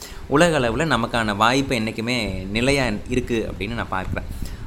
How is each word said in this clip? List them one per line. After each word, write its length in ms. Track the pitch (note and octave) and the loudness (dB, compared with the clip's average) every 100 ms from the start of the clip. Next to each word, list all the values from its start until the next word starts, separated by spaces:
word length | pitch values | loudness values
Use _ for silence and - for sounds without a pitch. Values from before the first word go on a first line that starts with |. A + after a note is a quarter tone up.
| - - - | -16 -14 0
உலக 320 | C#3 F3 D3+ | 4 4 4
அளவுல 280 | A#2+ A2+ D#3+ A#2+ | 2 2 2 2
நமக்கான 400 | A2+ A#2+ A2 G2+ | 2 0 0 4
வாய்ப்பு 400 | A2 C3+ C3+ B2 | 4 4 2 0
என்னைக்குமே 720 | A2 A2 A2+ B2 G2+ F#2+ F#2 | -2 -2 -2 -2 -2 -4 -4
நிலையா 360 | G#2+ B2+ C#3 B2 G#2 - | 0 2 2 2 -2 -2
இருக்கு 400 | B2 A#2+ A#2 G2 | -2 0 -2 -2
அப்படின்னு 220 | - G2 | -4 -4
நான் 200 | A#2 F#2 F#2+ | -4 -4 -4
பார்க்கிறேன். 320 | F#2 G2 - - - - | -4 -4 -4 -6 -8 -8